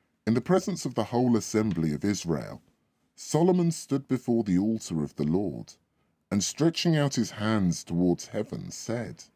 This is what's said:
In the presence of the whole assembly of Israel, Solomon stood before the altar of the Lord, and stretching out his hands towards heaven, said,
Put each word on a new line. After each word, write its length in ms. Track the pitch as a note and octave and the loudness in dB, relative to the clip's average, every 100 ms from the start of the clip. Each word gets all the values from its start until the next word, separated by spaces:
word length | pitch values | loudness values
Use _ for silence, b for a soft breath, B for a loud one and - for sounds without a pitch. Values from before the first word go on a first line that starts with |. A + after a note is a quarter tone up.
| _ _ G#2+ | _ _ 0
In 80 | |
the 80 | A#2+ | 0
presence 420 | - F#3 G#3 E3+ | 4 2 2 -4
of 120 | C3+ A#2+ | -4 -4
the 80 | |
whole 340 | G#2 A#2+ B2 A2 | 0 2 4 2
assembly 560 | - G#2+ G#2+ E2 D#2+ | 2 0 2 2 0
of 100 | D2 | 0
Israel, 600 | G2+ F#2+ E2 C#2+ A1 A#1+ _ _ _ _ _ - | 0 -2 -2 -4 -4 -14 _ _ _ _ _ -20
Solomon 540 | - D3+ F3+ F3+ E3+ | -2 2 4 4 2
stood 380 | - - C#3 C3+ | 0 -4 -4 -2
before 360 | B2+ - A#2 | -4 0 0
the 140 | G#2 F2+ | 2 2
altar 460 | G#2+ A2 - D#2+ | 2 -2 -4 -4
of 120 | C#2+ - | -4 -4
the 100 | D2 | 0
Lord, 500 | F2+ G2 A#1 - - _ _ _ _ _ | 0 -2 -6 -12 -20 _ _ _ _ _
and 120 | - | -2
stretching 540 | - - D#3+ - E3+ D#3 | -2 0 0 2 2 2
out 160 | C#3+ | 2
his 160 | B2+ G#2+ | 0 -4
hands 540 | - A2 A2 F2+ E2 | -2 0 2 2 0
towards 460 | - F2 F2+ E2+ - | -4 0 2 2 -2
heaven, 420 | G#2 - - F2+ | -8 -6 -8 -12
said, 540 | - - A#2 G#2 - - | -12 -8 -6 -8 -14 -20